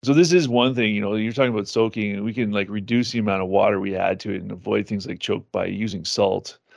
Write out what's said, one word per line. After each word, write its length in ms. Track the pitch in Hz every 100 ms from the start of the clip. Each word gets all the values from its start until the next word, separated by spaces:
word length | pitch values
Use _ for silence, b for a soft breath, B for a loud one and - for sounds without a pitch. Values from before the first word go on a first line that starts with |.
so 100 | 127
this 200 | 143 175
is 140 | 175 139
one 260 | 120 123
thing, 220 | 123 110 104
you 60 |
know, 140 | 104 107
you're 180 | 110
talking 200 | 117 127
about 140 | 110 98
soaking, 460 | - 113 110 104
and 100 | 98 107
we 80 |
can, 180 | 113 113
like, 180 | 104 98
reduce 420 | 104 101 117 117
the 80 | 117
amount 240 | 107 98
of 60 | 92
water 300 | 98 101 101
we 160 | 98 92
add 240 | 92 95
to 100 | 110
it 80 | 98
and 100 | 98
avoid 360 | 92 98 104 104
things 180 | 104 92
like 120 | 90
choke 320 | - 104 -
by 140 | 101 92
using 400 | 98 110 98 -
salt, 520 | - 101 98 - - _